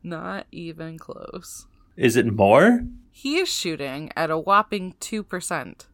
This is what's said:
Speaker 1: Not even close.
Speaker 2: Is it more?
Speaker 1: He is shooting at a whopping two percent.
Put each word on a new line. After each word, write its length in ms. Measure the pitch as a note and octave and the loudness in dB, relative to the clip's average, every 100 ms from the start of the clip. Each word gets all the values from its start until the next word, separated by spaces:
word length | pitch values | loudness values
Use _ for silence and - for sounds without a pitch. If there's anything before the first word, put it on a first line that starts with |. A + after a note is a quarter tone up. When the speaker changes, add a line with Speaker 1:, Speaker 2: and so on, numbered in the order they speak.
Speaker 1:
Not 440 | E3+ E3 F3 G3 - | -10 -10 -10 -12 -12
even 480 | - E3 D#3+ D#3+ D#3+ | -14 -14 -12 -14 -14
close. 680 | - - - - - - - _ _ - | -16 -16 -14 -14 -14 -20 -20 _ _ 0
Speaker 2:
Is 200 | B2+ A#2 | 2 4
it 100 | A#2 | 2
more? 580 | G2+ G2+ B2 G3+ A#3+ - - _ | 4 8 8 8 6 0 -12 _
Speaker 1:
He 240 | _ C4+ D#4+ | _ -4 -2
is 100 | F#4 | -2
shooting 600 | - F3+ D3+ C#3 C3+ D#3 - | -4 -4 -6 -8 -8 -8 -4
at 140 | D#3+ | -2
a 80 | D#3+ | -2
whopping 560 | D#3+ G3+ G#3+ G#3 F#3 - | 2 2 2 -6 -6 -10
two 220 | - A3 | -8 -8
percent. 640 | G3 F#3 - E3 G2 - - | -6 -8 -6 -6 -8 -16 -20